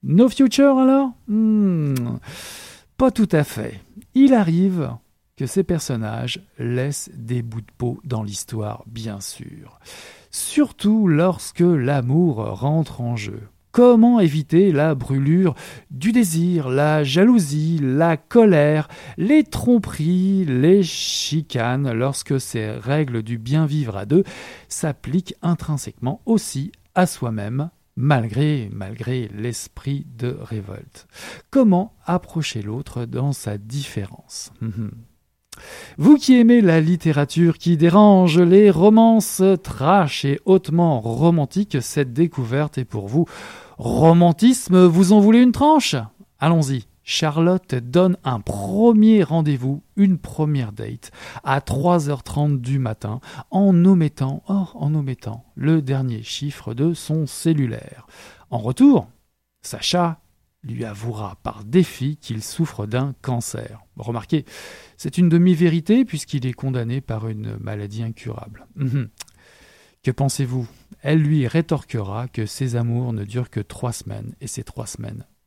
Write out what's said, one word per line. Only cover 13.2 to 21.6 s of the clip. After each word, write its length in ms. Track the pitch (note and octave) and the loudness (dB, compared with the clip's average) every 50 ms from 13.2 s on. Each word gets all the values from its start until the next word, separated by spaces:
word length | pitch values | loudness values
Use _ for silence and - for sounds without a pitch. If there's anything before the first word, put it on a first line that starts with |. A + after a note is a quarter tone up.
| G#2 G#2+ A2+ G#2+ G#2 - _ _ _ _ _ | -8 -10 -12 -14 -16 -20 _ _ _ _ _
Comment 480 | - A#3+ B3 B3 A3+ A3 A#3+ A#3+ A#3 | 4 6 6 8 8 6 6 6 4
éviter 500 | G3 D#3+ C#3 D#3 C#3+ _ - E3 G3 G3+ | 4 2 2 0 -4 _ 4 4 4 4
la 240 | E3 C#3 D3 D#3+ D#3 | 4 2 2 0 0
brûlure 640 | C3+ A#2 - C3+ C3+ C#3 C#3 D#3+ F3+ F#3+ F3 C3+ - - - - - _ _ | -2 -4 -4 -2 -2 0 2 2 2 2 2 0 -4 -12 -20 -20 -20 _ _
du 220 | - C3 C3+ G#3 A3+ | -14 -6 -4 0 2
désir, 560 | B3 A#3 F3+ D#3+ D#3+ E3+ F3+ F3+ E3+ C#3+ C3 | 2 2 2 0 0 0 0 0 0 -2 0
la 340 | B2+ C3+ D3 D3+ D3+ D#3 D3+ | 0 0 2 2 2 0 0
jalousie, 800 | C#3 C3 E3 F#3+ A#3 B3+ A#3 F3+ C#3+ C#3+ D3+ D3+ D#3+ E3+ E3 C#3+ | 0 2 4 4 6 6 4 2 0 -2 -2 -2 0 0 0 0
la 340 | C3 B2+ C#3+ E3 E3+ E3 | 0 0 2 2 2 0
colère, 680 | D#3 _ _ - A#3+ A3+ G#3+ F#3 D3+ D3 D3+ D3+ D#3 D3+ - - - - - - | -2 _ _ 4 4 6 6 6 4 4 2 2 0 -2 -6 -10 -20 -20 -18 -8
les 260 | - D#3+ G#3 D4 D#4 D4+ | -6 0 2 4 4 2
tromperies, 1040 | - - - - A#3+ B3 A#3 G3 - - - D3+ D#3+ F3+ F#3 F#3 F#3+ G3 F#3+ F#3 | 2 -4 -6 0 2 2 2 2 -2 -6 -4 -2 0 0 0 0 0 0 0 0
les 400 | D#3 B2+ B2 C3 E3 F#3 G3+ F#3+ | 0 0 2 4 6 6 4 4
chicanes, 1080 | D#3+ - - - - - - - - - D#3+ D3+ - - B2 | 0 -4 -8 -8 -6 -6 -6 -6 -4 -4 -4 -4 -4 -4 -4